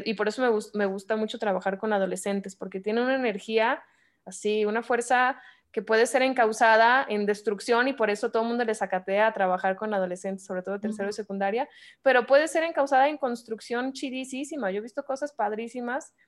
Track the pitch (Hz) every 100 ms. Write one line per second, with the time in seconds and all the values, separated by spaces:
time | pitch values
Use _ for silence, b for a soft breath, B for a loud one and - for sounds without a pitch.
0 | 196 208 208 214 254 214 208 208 202 196
1 | 202 220 220 240 220 185 190 190 220 208
2 | 190 185 208 196 190 - 190 196 202 220
3 | 247 269 247 202 - 226 226 294 b b
4 | b b - 185 208 214 208 220 233 233
5 | 240 247 254 262 B B _ - 196 220
6 | 240 262 262 262 220 220 233 220 226 254
7 | - 208 202 202 226 202 - 233 254 269
8 | 214 208 240 233 226 240 233 220 - 185
9 | 190 196 220 214 190 180 190 190 214 208
10 | 185 180 196 190 - 185 185 196 214 214
11 | 202 214 208 196 196 220 285 B B B
12 | 269 254 240 277 320 330 330 330 277 269
13 | 277 302 262 240 - 220 - 240 262 262
14 | 277 254 262 262 277 311 208 196 233 -
15 | 277 269 294 - 208 214 226 254 240 262
16 | 320 _